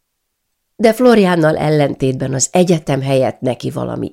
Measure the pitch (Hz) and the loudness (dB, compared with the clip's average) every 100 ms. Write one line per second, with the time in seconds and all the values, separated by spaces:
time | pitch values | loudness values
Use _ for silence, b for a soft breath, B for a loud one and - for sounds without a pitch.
0 | _ _ _ _ _ _ _ - 220 220 | _ _ _ _ _ _ _ -2 0 4
1 | 254 220 185 175 156 156 151 151 143 - | 4 4 4 2 2 0 0 0 0 -2
2 | 135 131 131 135 - 185 180 165 - 135 | -4 -4 -6 -6 -2 0 2 0 -2 -4
3 | 135 135 120 - 131 120 131 123 123 117 | -2 0 -2 -2 -6 -4 -8 -8 -8 -8
4 | 113 | -10